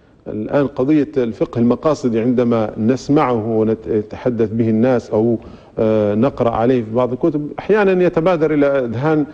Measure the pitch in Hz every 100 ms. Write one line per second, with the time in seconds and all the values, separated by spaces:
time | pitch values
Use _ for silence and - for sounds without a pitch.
0 | _ _ - 107 110 143 131 - 131 156
1 | 139 135 113 107 123 120 117 120 160 143
2 | 127 113 120 123 120 117 110 113 110 131
3 | - 147 131 117 110 110 110 110 85 107
4 | 104 - 127 113 110 113 113 110 123 123
5 | - 110 117 113 - - - - 110 110
6 | 104 107 135 - 117 113 117 127 110 117
7 | 123 127 170 147 147 - - 214 196 185
8 | 175 170 165 175 156 151 143 139 120 113
9 | 151 156 143